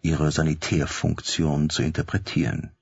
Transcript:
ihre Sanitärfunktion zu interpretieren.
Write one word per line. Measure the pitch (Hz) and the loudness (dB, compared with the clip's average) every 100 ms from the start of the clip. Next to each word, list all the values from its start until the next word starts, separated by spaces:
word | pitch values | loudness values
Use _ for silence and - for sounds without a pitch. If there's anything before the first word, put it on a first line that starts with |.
ihre | 82 80 78 | 0 2 2
Sanitärfunktion | 73 78 76 - 85 69 - 82 80 - - 80 73 76 | 2 0 0 0 0 0 -2 -2 -2 -4 0 2 2 2
zu | - | 2
interpretieren. | 82 - - - - - 87 80 - _ | 0 -2 -2 -4 -2 -2 0 -2 -8 _